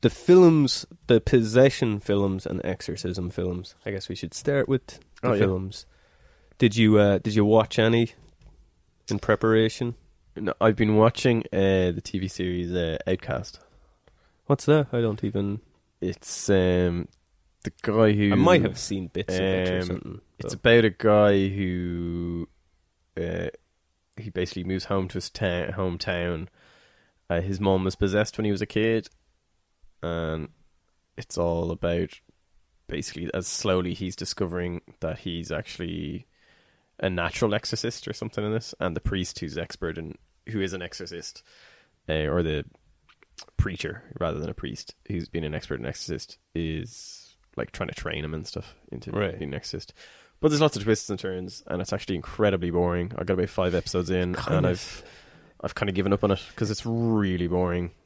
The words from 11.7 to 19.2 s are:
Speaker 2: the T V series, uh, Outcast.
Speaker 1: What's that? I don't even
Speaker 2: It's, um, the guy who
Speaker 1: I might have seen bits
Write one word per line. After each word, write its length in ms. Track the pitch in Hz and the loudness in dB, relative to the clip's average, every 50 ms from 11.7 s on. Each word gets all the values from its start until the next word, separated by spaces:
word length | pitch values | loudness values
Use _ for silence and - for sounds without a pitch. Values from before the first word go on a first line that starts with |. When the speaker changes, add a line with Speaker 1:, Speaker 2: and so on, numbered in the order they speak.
| 95 95 92 90 | 4 4 2 2
Speaker 2:
the 100 | 87 90 | 0 -2
T 200 | - - - 95 | -8 -6 -6 -4
V 80 | 92 92 | -4 -6
series, 440 | - - 90 90 90 87 87 87 | -6 -4 -4 -4 -2 -4 -4 -2
uh, 260 | 90 90 85 82 80 - - - | -2 -2 -2 -2 -2 -4 -2 -2
Outcast. 500 | 95 92 - - 71 64 - - - - _ _ _ - _ _ _ _ _ _ _ _ _ _ _ _ _ | -2 -2 -2 -4 -6 -6 -6 -8 -16 -20 _ _ _ -20 _ _ _ _ _ _ _ _ _ _ _ _ _
Speaker 1:
What's 200 | _ 143 139 - | _ -2 0 2
that? 200 | - 151 156 143 - | 2 4 4 2 0
I 80 | - 120 | -2 -2
don't 240 | 117 110 104 107 - | 0 -2 -2 -2 -4
even 340 | 104 104 101 98 101 101 117 _ _ _ _ _ _ _ _ | -4 -2 -2 -2 -2 -4 -6 _ _ _ _ _ _ _ _
Speaker 2:
It's, 480 | - 90 85 - - - - - - - | -6 -6 -6 -6 -10 -12 -10 -8 0 4
um, 600 | 101 95 92 92 90 90 90 87 87 87 82 - _ _ _ _ _ _ _ _ _ _ _ | 4 6 6 4 4 4 2 2 0 -2 -4 -8 _ _ _ _ _ _ _ _ _ _ _
the 80 | 104 - - | -12 -12 -6
guy 300 | - - 104 110 113 107 | -4 0 4 6 6 6
who 180 | 104 104 104 101 | 6 6 4 4
Speaker 1:
I 60 | 98 | 6
might 260 | 120 135 170 180 160 | 6 6 8 6 6
have 160 | 120 104 90 - | 4 2 -2 -4
seen 300 | - - 104 98 92 82 | -8 -6 -6 -6 -6 -6
bits 260 | _ 90 | _ -6